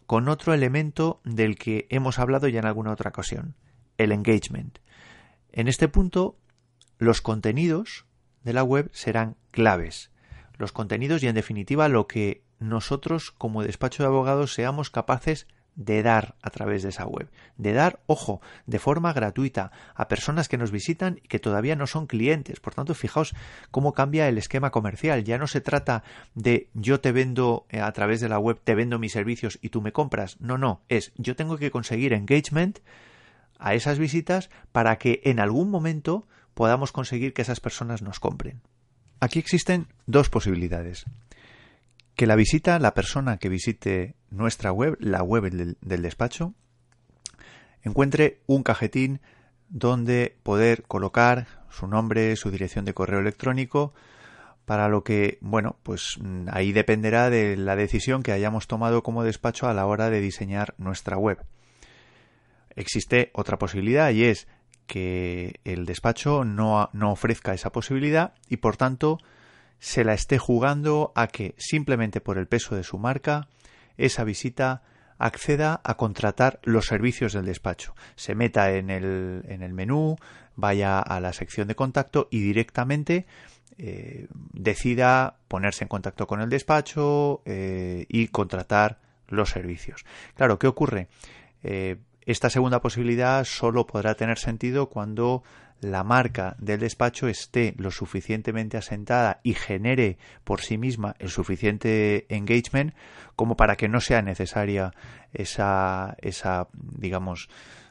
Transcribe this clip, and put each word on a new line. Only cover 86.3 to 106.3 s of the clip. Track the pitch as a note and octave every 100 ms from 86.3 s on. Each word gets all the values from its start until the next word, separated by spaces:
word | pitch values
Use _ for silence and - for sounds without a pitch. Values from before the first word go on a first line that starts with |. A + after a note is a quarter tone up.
| G2+
el | A2+
despacho, | C#3 C#3+ D3+ D3 D#3 D3 D3 D3 C3+
eh, | - G2 F#2+ F#2 F2+ F2+ -
y | A2+ A2+
contratar | - F#2+ F#2 - G#2 G#2+ A2 _ _ -
los | G2+ G2+
servicios. | - F2+ F2 - - - - -
Claro, | - B2+ G2+
¿qué | C3+
ocurre? | - C#3+ G#2 F2 _ - - - _
Eh, | F#2+ G2 F#2+ F2+ - _
esta | - A2+ A#2+
segunda | C3 B2+ B2
posibilidad | A#2+ A#2+ A#2+ A#2+ B2+ C3+
solo | B2+ - A#2 A#2+ A2+
podrá | G#2+ A2
tener | G#2+ A2+ A2+
sentido | A#2+ A2+ B2 C3+ C3+
cuando | A#2 G#2 G#2+ A#2+ B2+ - - - -
la | G2+ F#2+
marca | G2+ B2+ A#2+ A#2+ F#2 -
del | G2+ G#2
despacho | A2+ - A#2+ - B2+
esté | G2+ - B2 A2 -
lo | F#2+
suficientemente | - F#2+ F#2+ - A2 A#2 A2+ G#2+ A2
asentada | - G#2 G2+ B2 A2+ -
y | B2
genere | - - F#2+ A2+ C3 G#2+ F2+ - -
por | - G2+
sí | - A2
misma | B2+ A#2 G2+ -
el | F#2+
suficiente | - F#2 F#2 G#2 G#2 A2+ A2 G#2 G#2 -
engagement | G#2+ G2+ A#2+ - C3+ D3 - - - - -
como | A2+ -
para | A2 G#2
que | G#2+
no | A#2
sea | - A#2+
necesaria | G2 F#2 F#2 G#2+ G2+ G2+ F#2 - - - -
esa, | - G2 - G2+ F#2+ F#2+ F#2 F#2+ -
esa, | G2